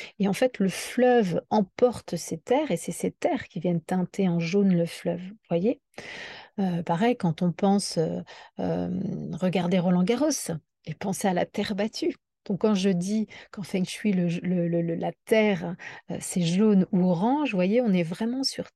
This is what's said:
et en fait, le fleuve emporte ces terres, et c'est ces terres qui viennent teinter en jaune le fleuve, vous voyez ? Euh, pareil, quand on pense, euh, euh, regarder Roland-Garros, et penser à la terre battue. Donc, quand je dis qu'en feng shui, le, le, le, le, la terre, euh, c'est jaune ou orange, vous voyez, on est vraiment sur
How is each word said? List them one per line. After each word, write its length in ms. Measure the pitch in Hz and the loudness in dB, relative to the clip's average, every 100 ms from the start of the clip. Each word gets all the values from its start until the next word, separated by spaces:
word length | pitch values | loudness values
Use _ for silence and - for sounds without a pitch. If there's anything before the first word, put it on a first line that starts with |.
| - - | -8 -2
et 100 | 196 | -2
en 40 | |
fait, 260 | 185 254 - | 2 0 2
le 120 | 190 | 0
fleuve 720 | - - - 247 240 185 165 - | 0 -4 2 4 6 4 -2 0
emporte 680 | 214 190 - 247 - - 175 | 0 0 2 2 2 -8 -8
ces 220 | - 170 | -6 -8
terres, 320 | - 262 302 | 0 0 2
et 80 | 175 | -2
c'est 140 | - | -4
ces 180 | - 185 | -6 -6
terres 380 | - 359 294 - | -2 -2 -2 -6
qui 120 | 180 | -4
viennent 220 | 180 170 | -2 -2
teinter 440 | - 185 180 - 190 | 0 -2 -2 0 0
en 120 | 170 | 2
jaune 360 | 165 202 196 | 0 2 4
le 120 | 175 170 | 4 0
fleuve, 340 | - 175 175 | -2 -4 -4
vous 160 | 185 220 - | -8 -14 -4
voyez ? 300 | 170 208 294 _ - - - - - - - | 0 0 -2 _ -18 -16 -14 -14 -16 -10 -4
Euh, 240 | 190 170 | -2 -2
pareil, 340 | 170 170 240 247 | -2 2 2 2
quand 260 | 170 156 | 0 0
on 100 | 180 | -2
pense, 460 | - 196 202 - 170 | 2 2 2 0 -2
euh, 220 | 165 175 170 - - - | -2 -4 -10 -16 -16 -6
euh, 320 | 180 175 175 180 - 156 151 | -4 -2 -4 -4 -4 -6 -8
regarder 460 | 170 185 180 175 185 | -4 -2 0 0 2
Roland-Garros, 800 | 180 180 185 240 302 269 - 160 - _ - | 2 2 2 2 0 0 -4 -8 -12 _ -12
et 80 | |
penser 340 | - 196 185 202 | -8 -6 -2 0
à 60 | |
la 120 | 180 170 | 0 -2
terre 300 | - 202 196 | -2 -4 -2
battue. 400 | 220 - 330 - _ _ | -4 -4 -4 -6 _ _
Donc, 180 | - 190 | -6 0
quand 120 | 220 | 2
je 140 | 196 196 | 2 2
dis 400 | 175 185 220 208 - - | 0 0 -2 -4 -8 -16
qu'en 100 | - | -12
feng 220 | 165 190 | -6 -4
shui, 280 | 180 - 214 | -4 -2 0
le, 140 | 185 175 | 2 0
le, 400 | 170 180 180 170 | -2 -2 0 0
le, 160 | 170 | 0
le, 140 | 170 170 | 0 -2
la 160 | 170 - - | -4 -8 0
terre, 500 | 220 214 175 170 - - - - | 4 4 2 -4 -10 -14 -16 -10
euh, 60 | 180 | -10
c'est 240 | - 180 | -4 0
jaune 460 | 165 185 220 196 - | 2 4 6 6 4
ou 140 | 180 | 4
orange, 480 | 180 170 226 285 269 | 4 2 2 0 0
vous 40 | 196 | 0
voyez, 240 | 185 233 | 2 2
on 120 | 233 | 2
est 100 | 180 | 2
vraiment 400 | 165 175 226 262 | 0 -4 -4 -2
sur 220 | 269 - - | -4 -6 -10